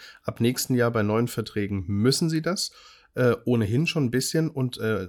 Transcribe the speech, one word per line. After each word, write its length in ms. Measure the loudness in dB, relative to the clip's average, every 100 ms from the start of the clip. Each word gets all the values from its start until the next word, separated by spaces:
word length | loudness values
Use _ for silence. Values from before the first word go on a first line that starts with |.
| -14 -12
ab 160 | -10 0
nächsten 340 | 0 0 0
Jahr 160 | 2 2
bei 140 | 2
neuen 240 | 2 2 0
Verträgen 560 | -2 -6 -4 -2 -4 -2
müssen 420 | 2 2 2 0
sie 140 | 0
das, 300 | -2 -4 -6 -10 -20 -20 _
äh, 220 | 0 2 2
ohnehin 420 | 0 2 2 2 0
schon 200 | 0 0
ein 40 |
bisschen 400 | 0 0 -2 -2
und, 260 | -2 -4 -2
äh, 280 | -2 -2